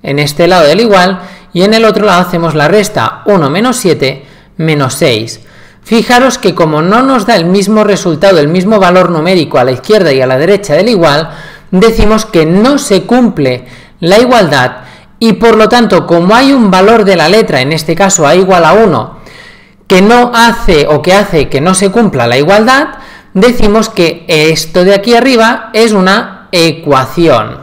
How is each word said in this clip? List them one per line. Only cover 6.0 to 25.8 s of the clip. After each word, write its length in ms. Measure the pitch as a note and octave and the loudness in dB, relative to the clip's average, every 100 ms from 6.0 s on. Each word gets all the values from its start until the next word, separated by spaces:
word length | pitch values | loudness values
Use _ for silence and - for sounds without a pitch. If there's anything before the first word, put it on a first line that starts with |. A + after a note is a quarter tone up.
| - B3 C4 - | 0 2 0 0
que 180 | G3 E3 | -4 -2
como 260 | D#3+ D3+ | -2 0
no 200 | E3 A3 | 0 0
nos 240 | C4+ C4 F#3+ | 0 -2 0
da 100 | F#3+ | -2
el 80 | |
mismo 400 | E3 F#3+ F#3+ G#3+ | 0 0 0 0
resultado, 560 | G#3+ G3 F#3 D#3 G3 F3+ | 0 0 -2 0 2 2
el 80 | D3 | 0
mismo 320 | F3 F#3 A3 | 0 0 0
valor 300 | F#3 F3+ F3 | 2 2 0
numérico 480 | E3+ D#3+ F#3 D3 C#3+ | -2 -2 -2 0 -2
a 80 | B2 | -2
la 80 | |
izquierda 400 | B2+ - G#3+ E3+ | -2 0 0 2
y 80 | C3+ | 0
a 60 | C3 | 0
la 100 | C3 | 0
derecha 360 | E3 G3+ G3+ D3+ | 0 -2 0 -2
del 120 | G#3 | 0
igual, 440 | A3 E3 C#3+ D#3 - - - - | 2 0 0 -4 -12 -20 -20 -6
decimos 560 | F#3 A3+ A3+ G#3+ G#3+ - | 0 0 2 2 2 0
que 200 | E3+ D#3 | -2 0
no 320 | F3+ A#3 C#4+ | 2 2 0
se 260 | - F#3+ | 0 -2
cumple 640 | - A#3+ A#3+ E3+ C3+ B2 - - - _ | 0 0 0 0 -4 -4 -10 -20 -20 _
la 200 | E3+ G3+ | 0 2
igualdad 580 | B3 B3 F3+ C#3 B2+ - - - - - | 2 2 2 0 -2 -6 -20 -20 -20 -4
y 100 | A3+ | -2
por 220 | - A3+ A3 | 2 2 2
lo 140 | G#3+ | 2
tanto, 380 | A#3+ A3+ F3+ - | 2 2 0 0
como 260 | E3+ F3 | 0 2
hay 180 | A3+ C4+ | 2 2
un 200 | C#4 G#3+ | 2 2
valor 340 | F#3 G3 A#3 G3+ | 2 2 2 2
de 100 | F#3 | 0
la 140 | D#3 | 2
letra, 320 | G#3 G#3+ C#3+ | 2 0 -2
en 120 | C3 | -2
este 200 | D#3 D#3+ | -4 -4
caso 320 | E3 G3 F#3+ D3 | -2 0 0 2
A 80 | |
igual 320 | F3 F#3+ F#3 D#3+ | 2 2 2 2
a 80 | |
uno, 460 | F#3+ A3+ C#3 A2 - - - - - _ _ _ | 2 2 0 -6 -14 -20 -20 -20 -20 _ _ _
que 160 | F#3 | 2
no 300 | G3+ B3 A#3+ | 4 4 2
hace 540 | A#3+ A#3 - - E3 D3 | 0 0 0 0 0 0
o 160 | D3+ | -2
que 100 | D3+ | 0
hace 340 | F#3+ G3+ E3 C3+ | 0 0 -2 -2
que 140 | C#3 | -2
no 140 | D#3+ F#3 | -2 0
se 160 | G3 | 0
cumpla 340 | G#3 G#3+ C#3 A#2 | 0 0 0 -2
la 140 | B2 | 0
igualdad, 480 | D3 G3+ A3 C4 D4 - - - - F#3 | 0 2 2 0 -2 -10 -20 -20 -8 0
decimos 520 | A#3 A#3+ G#3+ G#3+ G#3+ | 0 2 2 2 -2
que 380 | - E3+ D#3+ - | -2 -2 -2 -4
esto 560 | D#3+ D#3 D#3+ - F#3 | 0 0 -2 -2 0
de 120 | F#3 G3 | 2 2
aquí 180 | G3 | 2
arriba 560 | A#3+ C4 B3 A3 B3 - | 0 2 2 0 -2 -6
es 180 | A3 | -2